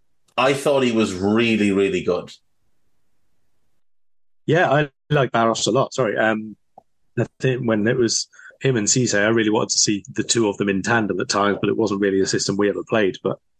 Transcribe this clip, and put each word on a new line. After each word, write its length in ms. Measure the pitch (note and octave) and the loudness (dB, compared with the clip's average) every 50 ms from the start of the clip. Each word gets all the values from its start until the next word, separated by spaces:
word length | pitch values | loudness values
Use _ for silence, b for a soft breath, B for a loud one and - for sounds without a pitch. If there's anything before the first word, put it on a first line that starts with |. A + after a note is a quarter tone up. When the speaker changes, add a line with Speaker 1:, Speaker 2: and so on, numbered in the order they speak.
| _ _ _ _ _ _ - | _ _ _ _ _ _ -2
Speaker 1:
I 160 | - B2+ C#3 C#3+ | 0 2 2 2
thought 300 | C#3+ - D#3 C#3 C3+ B2+ | 0 0 0 2 2 2
he 80 | A#2+ | 2
was 240 | A2 A2+ G#2+ F#2+ F#2 | 2 0 0 0 -2
really, 560 | F2+ F#2+ G2+ G#2+ A2+ A#2+ A2+ A2 G2+ G#2 G2+ | -2 0 0 2 2 2 2 2 0 0 0
really 320 | G2 G2 G2 F#2+ F2+ F2+ E2+ | 2 2 0 0 0 -2 -2
good. 280 | F#2 F2 F2 - - - _ _ _ _ _ _ _ _ _ _ _ _ _ _ _ _ _ _ _ _ _ _ _ _ _ _ _ _ _ _ _ _ _ _ _ _ _ _ _ _ _ - | -2 -2 -4 -4 -10 -18 _ _ _ _ _ _ _ _ _ _ _ _ _ _ _ _ _ _ _ _ _ _ _ _ _ _ _ _ _ _ _ _ _ _ _ _ _ _ _ _ _ -2
Speaker 2:
Yeah, 260 | - D3 F3 F3 - | 0 2 2 2 2
I 180 | C#3 D3+ D3+ - _ _ _ - | 2 0 0 -2 _ _ _ -2
like 220 | D3 C#3+ B2+ A#2 | 0 0 0 0
Barros 360 | - A#2 A#2 A2+ A2 - - | 0 2 2 2 0 0 -2
a 40 | G#2 | 0
lot. 220 | G#2+ C3+ A#2+ - - | 0 0 0 -2 -2
Sorry. 240 | - B2 G#2 - | -2 -2 -2 0
Um, 380 | - A2+ A2 A2 A2 A2 G#2+ G#2 _ _ _ _ - _ _ _ _ _ _ - | 0 0 0 0 -2 -6 -12 -16 _ _ _ _ -20 _ _ _ _ _ _ -6
I 80 | B2 B2 - _ - | -6 -6 -6 _ -4
think 280 | - C3 B2+ B2 B2+ | -2 -2 -2 0 0
when 200 | A2+ A2 G#2 G2+ | 0 0 2 2
it 100 | A#2 B2+ | 0 2
was 300 | C3 A#2 G#2+ - - - _ B B B B B B | 2 0 0 0 -4 -6 _ B B B B B B
him 160 | - C3+ B2+ | -2 0 0
and 100 | A2 G#2 | 0 0
Cisse, 320 | G2+ - C3 B2 A2 - G2+ | 0 0 0 0 0 2 2
I 80 | G2+ | 2
really 220 | A2+ A2+ A#2 G#2+ G#2+ | 2 2 2 2 2
wanted 200 | G#2+ A#2+ A#2+ - | 2 0 0 0
to 80 | - | 0
see 260 | - - A2+ G#2 G2 - - | 0 0 0 0 -4 -6 -8
the 140 | - G#2 G2+ | -8 -8 -4
two 240 | - - A#2 A2+ | -2 0 0 0
of 100 | G2+ G2 | 0 0
them 120 | - G#2 G2+ | -2 -2 0
in 120 | G2 F#2+ | 0 -2
tandem 380 | F2 G2+ A#2 A2+ G#2+ F#2+ F#2 F#2 | 0 0 0 0 0 0 -2 -4
at 80 | - | -4
times, 300 | - - G2+ G2+ G2+ F#2+ - | -2 0 0 2 0 0 0
but 100 | - G2+ | 0 -2
it 80 | G#2+ | 0
wasn't 240 | G#2+ A2+ G2+ G2+ G2 | 0 0 -2 0 0
really 200 | G#2 G2 F#2+ F#2+ | 0 2 2 2
a 60 | F#2 | 0
system 280 | - - G2 - - G2+ | 0 0 -2 -2 -2 0
we 140 | G2 G#2 G2+ | 0 0 0
ever 140 | F#2 F#2 E2 | 0 -4 -4
played. 340 | - A#2+ A2 G#2 F#2 - - - | -2 0 0 0 0 -2 -4 -6
But 160 | G2 - - _ _ _ | -6 -6 -6 _ _ _